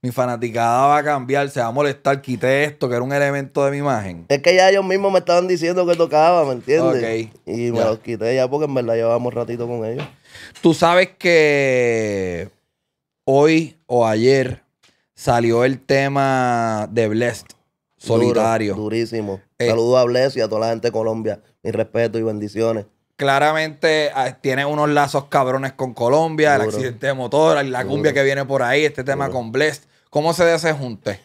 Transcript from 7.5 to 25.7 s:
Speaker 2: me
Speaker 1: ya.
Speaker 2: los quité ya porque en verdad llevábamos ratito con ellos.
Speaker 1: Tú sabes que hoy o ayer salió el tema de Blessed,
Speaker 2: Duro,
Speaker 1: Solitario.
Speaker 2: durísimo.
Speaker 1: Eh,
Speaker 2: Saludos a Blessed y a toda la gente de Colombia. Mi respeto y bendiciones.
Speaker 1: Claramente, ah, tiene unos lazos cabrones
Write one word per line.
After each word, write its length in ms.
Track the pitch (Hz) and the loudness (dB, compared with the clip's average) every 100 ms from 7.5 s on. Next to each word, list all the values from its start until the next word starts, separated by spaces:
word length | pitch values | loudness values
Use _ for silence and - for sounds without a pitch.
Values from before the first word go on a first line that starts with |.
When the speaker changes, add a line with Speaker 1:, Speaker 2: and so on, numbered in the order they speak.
| 113 120 | -4 -4
Speaker 2:
me 60 | 117 | 0
Speaker 1:
ya. 80 | 113 | 0
Speaker 2:
los 140 | 110 | -2
quité 340 | 113 113 113 | -6 -4 -2
ya 160 | 131 127 | 0 0
porque 160 | 139 151 | 0 -2
en 80 | |
verdad 220 | 131 120 113 | -2 -2 0
llevábamos 360 | 113 117 123 117 | 0 0 -2 -6
ratito 320 | 117 120 120 | -6 -6 -8
con 180 | 120 110 | -6 -6
ellos. 200 | 127 147 _ _ - - - | -8 -12 _ _ -20 -20 0
Speaker 1:
Tú 120 | 170 | 2
sabes 360 | 156 170 180 185 _ | 4 4 4 2 _
que 1300 | 180 170 151 143 139 127 120 113 110 101 92 87 95 _ _ _ _ _ _ _ - | 2 4 4 2 2 2 2 0 -2 -2 -4 -6 -10 _ _ _ _ _ _ _ 0
hoy 520 | 135 151 160 156 _ _ | 2 4 2 0 _ _
o 220 | 123 113 | 0 0
ayer 560 | 110 120 135 123 127 _ _ _ _ _ | 2 4 4 0 -6 _ _ _ _ _
salió 500 | _ - 120 117 117 | _ 0 2 2 2
el 160 | 127 131 | 2 0
tema 1080 | - 139 139 139 135 131 123 120 113 110 107 | 0 0 2 0 0 0 0 0 -2 -4 -4
de 160 | 113 110 | -2 0
Blessed, 380 | 107 120 110 - - _ _ _ _ | 0 -2 -4 -14 -20 _ _ _ _
Speaker 2:
Duro, 140 | - 113 | -2 2
Speaker 1:
Solitario. 500 | 120 113 110 113 104 | 2 2 2 0 -2
Speaker 2:
durísimo. 680 | 98 107 113 113 113 104 98 _ _ | -4 -4 -4 -4 -4 -6 -8 _ _
Speaker 1:
Eh, 100 | 120 | 0
Speaker 2:
Saludos 300 | 113 117 127 | 2 4 4
a 40 | 123 | 4
Blessed 340 | 123 135 131 | 2 0 0
y 20 | |
a 60 | 110 | -2
toda 120 | 107 | -2
la 80 | 113 | -2
gente 180 | 117 120 | -2 -2
de 40 | |
Colombia. 480 | 110 110 113 110 101 _ _ | -2 -4 -4 -4 -8 _ _
Mi 60 | - | -6
respeto 480 | 101 110 117 117 110 | -4 -4 -2 -2 -2
y 60 | |
bendiciones. 640 | 113 107 104 104 113 113 101 _ _ _ | -4 -4 -6 -2 -2 -2 -6 _ _ _
Speaker 1:
Claramente, 920 | 139 139 147 156 156 143 165 156 147 135 | 0 2 2 0 -4 -2 0 2 0 -2
ah, 240 | 127 123 | -4 -4
tiene 240 | 139 131 143 | -4 -2 -2
unos 240 | 151 151 | 0 0
lazos 360 | 147 143 143 139 | 2 2 -2 -2
cabrones 480 | 147 131 131 135 | -2 0 -2 -6